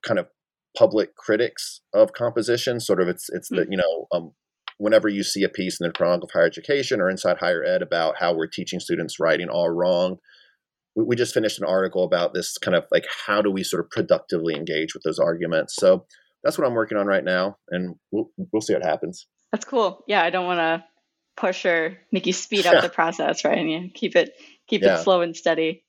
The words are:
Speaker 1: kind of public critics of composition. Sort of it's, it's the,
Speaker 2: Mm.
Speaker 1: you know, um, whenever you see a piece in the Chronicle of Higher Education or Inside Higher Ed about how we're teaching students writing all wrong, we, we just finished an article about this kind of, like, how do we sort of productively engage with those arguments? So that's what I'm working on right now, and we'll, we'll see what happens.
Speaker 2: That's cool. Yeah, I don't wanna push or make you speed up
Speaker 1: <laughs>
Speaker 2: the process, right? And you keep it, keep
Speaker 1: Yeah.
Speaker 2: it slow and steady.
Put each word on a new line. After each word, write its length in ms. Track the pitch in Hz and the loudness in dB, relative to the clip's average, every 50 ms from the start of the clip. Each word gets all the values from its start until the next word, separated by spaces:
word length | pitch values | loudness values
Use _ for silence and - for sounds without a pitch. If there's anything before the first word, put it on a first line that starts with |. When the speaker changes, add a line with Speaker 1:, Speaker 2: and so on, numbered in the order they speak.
| - | -2
Speaker 1:
kind 140 | - - 90 | -2 -2 -2
of 80 | 87 _ _ _ _ _ _ _ _ _ _ | -2 _ _ _ _ _ _ _ _ _ _
public 380 | - 117 98 101 107 98 - _ | 4 4 4 4 2 0 0 _
critics 680 | - - - 107 107 120 - - - - - - - _ _ | -12 -2 0 2 2 2 0 -2 -8 -12 -12 -12 -16 _ _
of 220 | - 104 110 - - | 4 4 4 4 4
composition. 640 | - 120 117 113 117 107 117 117 123 - 135 120 117 | -4 -4 -2 -2 -2 0 0 -2 -2 0 -4 -4 -4
Sort 220 | 113 - 98 87 | -2 -2 0 0
of 60 | 90 | 0
it's, 220 | 87 90 - - - | -2 -2 -6 -8 -10
it's 180 | - 90 - - | -10 -10 -8 -4
the, 160 | - - 85 | -2 -2 -2
Speaker 2:
Mm. 60 | - | -2
Speaker 1:
you 60 | 98 | -2
know, 300 | 92 87 82 82 80 - _ | -2 0 0 -2 -4 -6 _
um, 200 | - 87 85 82 _ _ _ _ _ _ _ - - | -6 -6 -6 -8 _ _ _ _ _ _ _ -18 -12
whenever 320 | _ 104 107 110 107 101 107 | _ 0 4 4 4 4 4
you 140 | 101 101 98 | -2 -2 -4
see 180 | - - 98 98 | -4 0 0 0
a 60 | 92 | 0
piece 320 | - - 92 92 - - | 0 -4 -6 -6 -4 -4
in 60 | 87 | -4
the 40 | 85 | -4
Chronicle 360 | - - 90 87 87 85 85 | -2 0 2 2 2 0 -2
of 40 | - - | -4 2
Higher 120 | 90 85 | 2 2
Education 560 | 85 - - - - 143 139 127 - 131 107 | 2 0 -4 -4 -2 -2 -2 0 -2 -2 0
or 80 | 90 92 | 0 0
Inside 300 | 95 92 - 92 87 - | 0 0 0 -2 0 0
Higher 240 | - 87 90 82 71 | 0 0 0 0 0
Ed 180 | 85 92 92 | 0 0 0
about 380 | 104 - 85 82 80 80 76 - | -2 -2 0 0 0 0 0 0
how 160 | 92 87 85 | 0 0 0
we're 100 | 80 80 | 0 -2
teaching 340 | 80 - - 90 - - 90 | -4 -6 -10 -8 -6 -8 -8
students 400 | - - 87 82 82 82 - - | -4 -4 -4 -4 -4 -6 -4 -2
writing 300 | 80 82 78 78 87 - | 2 2 2 0 0 -2
all 200 | - 87 87 85 | -2 0 0 0
wrong, 480 | 82 85 87 90 90 87 90 92 92 - _ _ - _ _ _ _ _ _ _ _ _ _ _ _ | 0 0 2 2 2 2 2 0 -2 -8 _ _ -20 _ _ _ _ _ _ _ _ _ _ _ _
we, 80 | 110 113 | -2 0
we 120 | 113 123 | 0 2
just 180 | 120 123 120 - | 0 0 0 0
finished 260 | 131 110 104 - - | 0 0 0 -2 -4
an 60 | 92 | -2
article 380 | 78 92 95 95 90 - 95 90 | 0 0 0 0 0 0 0 2
about 320 | 85 90 85 87 - - | 2 2 2 0 0 -2
this 240 | 87 85 - - - | -4 -4 -4 -8 -6
kind 160 | - 101 92 | -2 0 0
of, 100 | 85 - _ | 0 2 _
like, 160 | 92 85 - - - - - | 0 0 0 -2 -10 -10 -2
how 160 | - 104 104 | 0 0 2
do 80 | 104 104 | 2 2
we 140 | 95 95 92 | 0 0 -4
sort 200 | - - 85 82 | -2 -2 -4 -4
of 60 | _ | _
productively 640 | - 117 98 - 87 80 - - - 82 82 82 78 | -4 -4 2 2 2 0 0 -4 -4 -2 -2 -2 -2
engage 380 | 73 78 - 78 78 80 78 - | -4 -4 -4 -2 -2 -2 -4 -8
with 80 | - - | -6 -4
those 140 | 80 73 | -4 0
arguments? 580 | 76 78 85 82 85 87 85 85 80 - - - | 0 0 0 0 -2 -2 0 0 0 -2 -2 -6
So 300 | - 101 92 92 90 - _ _ _ _ _ _ _ - | 2 4 4 4 4 2 _ _ _ _ _ _ _ -2
that's 160 | 147 151 - | -2 0 2
what 80 | 156 | 0
I'm 80 | 127 120 | 0 2
working 240 | 113 110 - 110 104 | 0 -2 0 0 0
on 80 | 98 | 0
right 160 | 101 98 92 67 | 2 0 0 2
now, 340 | 90 92 90 92 101 98 _ _ - | 0 0 0 0 -2 -4 _ _ -6
and 260 | 87 90 92 90 87 _ _ _ | -6 -4 -4 -6 -8 _ _ _
we'll, 180 | - 104 110 - _ - 95 - - | -6 -6 -6 -6 _ -12 -10 -4 -4
we'll 80 | 110 | -4
see 120 | - - 98 | 0 0 0
what 120 | - - | 0 2
happens. 420 | 82 76 - - 170 180 - - _ _ _ _ _ | -2 -2 -2 -4 -8 -10 -12 -20 _ _ _ _ _
Speaker 2:
That's 140 | - - - | -8 -8 -8
cool. 380 | - 277 247 214 185 180 - - | -4 0 0 0 0 -2 -6 -6
Yeah, 140 | - 208 196 165 | 0 2 2 2
I 60 | 175 | 2
don't 160 | 180 185 180 | 0 -2 -2
wanna 400 | 180 180 170 165 160 165 165 - _ _ _ _ _ _ _ _ _ _ | -2 0 0 0 0 0 -2 -4 _ _ _ _ _ _ _ _ _ _
push 300 | - - 185 185 - - | -4 -2 -2 -2 0 0
or 320 | 185 170 165 160 165 190 - _ _ | 0 2 2 0 -2 -6 -10 _ _
make 160 | - 185 - | -4 -2 0
you 60 | 175 190 | -2 -4
speed 340 | - - - 214 202 185 | -4 -4 -4 -2 0 6
up 140 | 175 170 160 | 6 6 6
Speaker 1:
<laughs> 20 | - | 6
Speaker 2:
the 60 | 170 | 2
process, 540 | - - 165 165 - - 151 147 156 - - | 0 0 0 0 0 -2 -2 -2 -2 0 0
right? 140 | 147 - | 0 0
And 140 | - 165 160 | 2 0 -2
you 180 | 156 165 180 180 | -2 -4 -6 -10
keep 240 | _ - - 190 - | _ -6 -6 2 2
it, 200 | 185 160 - - - - - - _ _ | 2 2 2 -6 -20 -20 -20 -20 _ _
keep 160 | _ 220 196 170 | _ -2 2 4
Speaker 1:
Yeah. 160 | 196 185 165 | 4 4 4
Speaker 2:
it 40 | - | 4
slow 180 | 196 190 180 | 4 4 4
and 140 | 170 170 165 | 2 0 -4
steady. 480 | - - 175 165 160 160 160 165 - _ | -2 0 0 2 2 0 -2 -2 -6 _